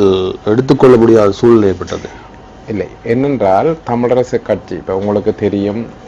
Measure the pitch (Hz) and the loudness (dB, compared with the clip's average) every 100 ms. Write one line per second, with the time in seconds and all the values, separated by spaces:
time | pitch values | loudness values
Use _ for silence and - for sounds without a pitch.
0 | 101 95 92 98 - 110 135 139 135 123 | 4 2 -2 -4 -2 0 0 4 4 6
1 | 113 113 101 98 120 117 101 90 87 87 | 6 4 2 2 4 4 2 -2 -6 -10
2 | 85 - - - - - - 104 90 - | -12 -18 -20 -20 -20 -18 -10 -10 -10 -10
3 | 117 117 139 131 98 95 139 160 - 120 | -4 -2 -2 0 0 2 0 -4 -6 -4
4 | 120 123 123 117 - 95 - 87 - 95 | 0 -2 -2 -4 -4 -6 -6 -12 -6 -4
5 | 101 104 104 101 101 101 101 104 113 - | -2 -2 -2 -4 -2 -2 -4 -6 -10 -14